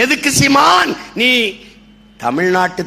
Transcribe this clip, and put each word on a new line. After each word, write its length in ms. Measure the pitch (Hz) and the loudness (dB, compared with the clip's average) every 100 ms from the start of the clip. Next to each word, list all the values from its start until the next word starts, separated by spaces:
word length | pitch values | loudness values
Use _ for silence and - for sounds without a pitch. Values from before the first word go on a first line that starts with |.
எதுக்கு 280 | 254 302 285 262 | -2 -2 -2 0
சீமான் 540 | 277 277 320 359 349 - - - | 2 4 4 2 0 -4 -10 -2
நீ 100 | 247 247 214 196 - - - - - - | 0 2 -2 -6 -16 -20 -20 -20 -20 -8
தமிழ்நாட்டு 640 | 120 139 185 185 180 180 | -4 -2 0 0 0 -4